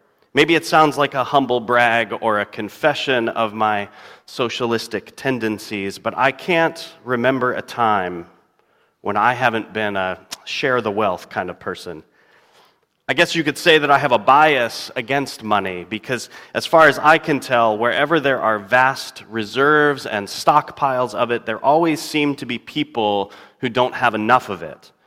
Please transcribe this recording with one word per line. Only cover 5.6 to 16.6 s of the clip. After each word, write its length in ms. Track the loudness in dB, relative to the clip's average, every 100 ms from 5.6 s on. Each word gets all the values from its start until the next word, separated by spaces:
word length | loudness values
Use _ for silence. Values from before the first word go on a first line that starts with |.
| -8 -8 -8 -6
but 180 | -8 -2
I 140 | -2
can't 640 | -2 -2 0 0 -2 -14 -18
remember 500 | -6 0 0 0 -2
a 100 | -4
time 680 | -8 -2 0 2 -2 -8 -14 _ _ _ _ _ _ _
when 160 | -4 0
I 180 | 0
haven't 380 | 2 0 -2 -6
been 240 | -4 -4 -2
a 280 | -4 -6 -12 -18
share 360 | -12 -6 -2 0
the 120 | 0
wealth 360 | 0 -2 -2 -8
kind 220 | -8 -8
of 80 | -10
person. 460 | -10 -10 -12 -16 -18 _ _ _ _ _ _ _ _ _ -6
I 60 |
guess 220 | 0 2
you 100 | 2
could 140 | -2 0
say 180 | 4 4
that 140 | 6
I 80 | 4
have 140 | 4
a 60 | 2
bias 720 | 4 6 6 4 0 -4 -10 -10
against 460 | -4 -4 -4 -8
money 420 | -2 0 0 -8
because, 460 | -10 -10 -6 -8 -8 -18 -8
as 100 | -8